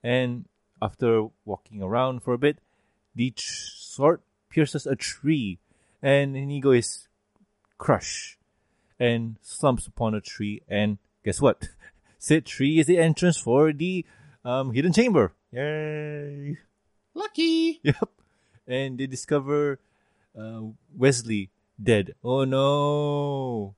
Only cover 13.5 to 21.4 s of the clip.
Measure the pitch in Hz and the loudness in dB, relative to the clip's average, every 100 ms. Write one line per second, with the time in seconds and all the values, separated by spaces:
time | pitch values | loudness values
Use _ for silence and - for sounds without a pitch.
13.5 | 127 156 147 175 185 - _ - _ 123 | 4 4 2 -4 -4 -8 _ -20 _ -4
14.5 | 131 135 120 175 175 247 170 95 _ _ | -4 -2 0 2 4 4 4 2 _ _
15.5 | 120 147 156 151 151 151 147 143 143 143 | -8 -6 -4 -6 -8 -8 -10 -12 -12 -10
16.5 | 151 _ _ _ _ _ 320 427 - 330 | -10 _ _ _ _ _ -10 -8 0 2
17.5 | 330 330 311 - - - _ _ _ _ | 2 0 0 -2 0 -4 _ _ _ _
18.5 | _ - 127 135 127 135 131 - 147 135 | _ -8 -6 -6 -6 -8 -8 -2 -2 0
19.5 | 147 147 135 _ _ _ _ _ - 110 | 0 0 -4 _ _ _ _ _ -16 -14
20.5 | 113 110 110 _ - 131 123 113 107 | -12 -12 -14 _ 2 2 2 -2 -6